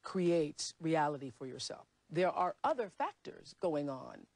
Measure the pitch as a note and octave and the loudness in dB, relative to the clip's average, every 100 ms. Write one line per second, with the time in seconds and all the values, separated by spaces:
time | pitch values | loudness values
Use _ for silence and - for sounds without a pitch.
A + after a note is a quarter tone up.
0 | - F#3+ F3 E3+ D3 - - - D#3+ D#3+ | -2 0 4 4 2 -2 -8 -4 0 2
1 | D3+ D3 C3+ - C3 B2+ - - - _ | 2 0 -8 -10 -10 -8 -8 -10 -14 _
2 | _ D#3 F3+ - F3+ - C4+ D4 G3+ - | _ 2 2 4 0 2 0 0 -2 -2
3 | D#4+ - - - - - F3+ D3+ C#3+ C3 | -4 -4 -14 -14 -18 -2 0 2 0 -4
4 | B2 - - | -10 -14 -20